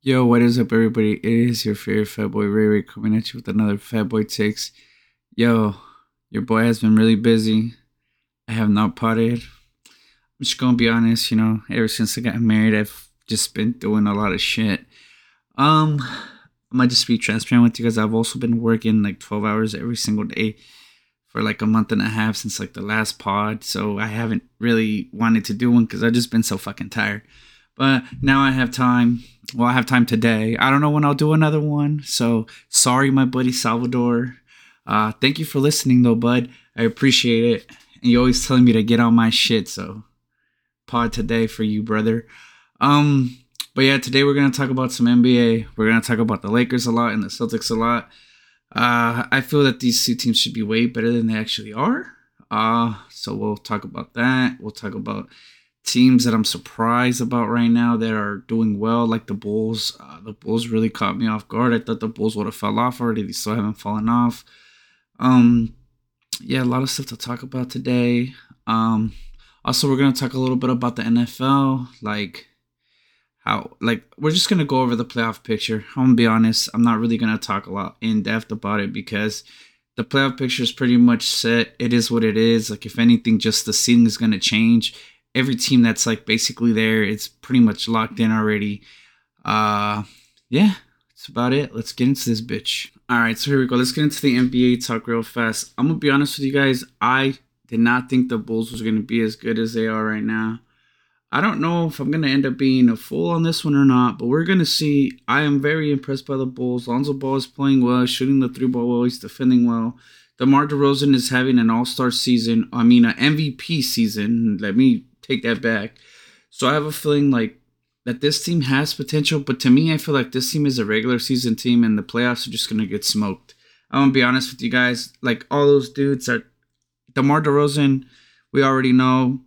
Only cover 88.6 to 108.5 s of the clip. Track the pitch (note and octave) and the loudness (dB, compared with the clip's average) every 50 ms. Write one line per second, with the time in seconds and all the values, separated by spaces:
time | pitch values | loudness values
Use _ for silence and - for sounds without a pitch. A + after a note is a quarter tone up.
88.6 | G#2 G#2 G#2 G2+ _ - - _ _ _ _ _ _ _ _ _ _ - G#2 G#2+ | -4 -6 -8 -10 _ -20 -20 _ _ _ _ _ _ _ _ _ _ -4 -2 -2
89.6 | G#2+ G#2+ G#2 G#2 G#2 G#2 G#2 G#2+ G#2 - _ _ _ _ _ _ _ _ A#2+ D3 | 0 0 -2 -2 -2 -4 -4 -6 -8 -12 _ _ _ _ _ _ _ _ 0 2
90.6 | G#3 G#3 F#3 - _ _ _ _ _ _ _ - - - - A#2 A#2+ B2 C3 C#3+ | 2 2 2 -2 _ _ _ _ _ _ _ -20 -20 -10 -6 -4 -2 -2 -2 -2
91.6 | D3 - - A2 A2+ - - - B2 C3 C#3 - - B2+ A2+ G#2+ A#2 B2 - G#2+ | -4 -6 -10 -12 -12 -12 -4 -2 0 0 0 0 -2 -4 -4 -4 -4 -8 -10 -8
92.6 | - - - - - - _ _ _ - B2 A#2+ A#2 A2+ A2+ - - C#3+ C#3+ C3+ | -6 -6 -6 -6 -8 -12 _ _ _ -2 0 0 0 0 -2 -4 -2 0 0 0
93.6 | C3 B2 B2 B2 B2+ B2+ - D#3 D3+ D3 D3 - - C#3 B2 B2+ B2+ B2 B2 B2 | 0 0 0 0 0 0 0 0 -2 -2 -2 0 0 0 2 2 0 0 2 2
94.6 | B2 B2 B2 A#2+ - - A#2 A2 - - A#2 A#2 A2+ - - A#2+ A#2 A2+ A2 - | 2 2 2 0 -2 -6 -6 -6 -4 -4 -4 -4 -4 -6 -4 -4 -2 -2 -4 -6
95.6 | - - _ - B2 D#3 D#3+ - D3 C#3+ C#3 C#3+ D3 C#3+ - D3 C#3 C3+ C3+ C#3 | -10 -10 _ -2 -2 -2 0 0 0 2 2 2 0 0 -4 -4 -4 -2 0 2
96.6 | C#3 C3+ C3 B2+ - _ _ _ G#2+ A#2+ B2+ C3 C3+ C3+ C3 - _ _ _ _ | 2 2 0 -2 -4 _ _ _ 0 0 0 0 0 -2 -4 -6 _ _ _ _
97.6 | _ _ A#2 A2 A#2 A#2 B2 B2 B2+ B2 C3 B2+ B2 B2+ B2 A2 G#2+ A#2 A2+ A2+ | _ _ 0 2 2 2 2 0 -2 0 0 0 0 0 -2 -6 -4 -4 -4 -4
98.6 | A2+ A2+ B2 A2 A2 A2+ A2 A2 G#2 - A2+ A#2 A2+ A2 G#2+ _ - A2+ A2+ A2+ | -4 -6 -8 -8 -4 -2 -2 -2 -2 -2 -2 -2 -2 -2 -4 _ -6 -4 -4 -2
99.6 | A2+ A2+ A2+ A2+ A2 A2 A2 A2 A2 A2 G#2+ G#2+ G#2+ A2 A2 A2 A2 A2 A2+ A#2 | -4 -4 -2 -4 -4 -2 -2 -4 -4 -4 -4 -4 -4 -4 -4 -4 -4 -4 -6 -10
100.6 | _ _ _ _ _ _ _ _ _ _ _ _ _ _ - C3 F#3 G#3+ - - | _ _ _ _ _ _ _ _ _ _ _ _ _ _ -4 -2 -2 -2 -2 -2
101.6 | D3+ E3 E3+ E3+ E3+ D#3+ - - C3+ C3+ D3+ E3 D#3 C3+ C3+ C#3 C3+ C3+ - - | -2 -2 -2 -2 -2 -4 -4 -6 -4 -4 -2 -2 0 0 0 0 0 -2 -2 -2
102.6 | C3+ C3+ C3 C3 B2+ A#2+ A2+ A2 - - - D3+ E3+ E3+ E3+ E3 E3 E3 D#3+ - | 0 2 4 4 4 4 2 0 -6 -8 -4 -4 -2 0 0 0 0 0 -2 -2
103.6 | - D#3 D3 C#3 C#3 C3+ B2+ B2 B2 A#2+ G#2 - A2+ A#2+ C3+ D#3+ E3 F3 F#3+ F#3 | -2 0 2 4 6 6 6 6 4 2 0 -4 -2 -2 0 0 0 2 2 2
104.6 | E3 - - - D#3+ D3+ D3 C#3 C#3 - - - _ - A#2+ C#3+ D3+ D3 C#3+ C#3 | 2 0 -2 -2 0 0 2 2 2 0 -2 -8 _ -2 0 0 2 2 0 0
105.6 | C#3 D3+ D#3+ D#3+ D3+ D3 C#3+ C3+ C#3 - C3+ C3+ - - C#3 C3+ C3 C3 B2+ B2 | 0 0 -2 0 0 -2 -2 -2 -4 -6 -8 -8 -6 -6 -6 -4 -4 -6 -6 -6
106.6 | B2+ B2 B2 A#2+ A#2+ B2 A#2+ B2+ C#3 D3 C#3 C3+ C3+ C3 C3+ C3+ B2+ - _ - | -4 -4 -4 -4 -4 -4 -4 -2 -2 -4 -4 -4 -4 -4 -4 -4 -4 -8 _ -2
107.6 | C#3 C#3 C3+ C3 B2 B2 B2 B2 B2 B2 - - C3 C3+ C#3 C3+ C3 B2 | 0 2 4 4 4 4 2 2 2 0 -2 -2 0 2 2 2 2 0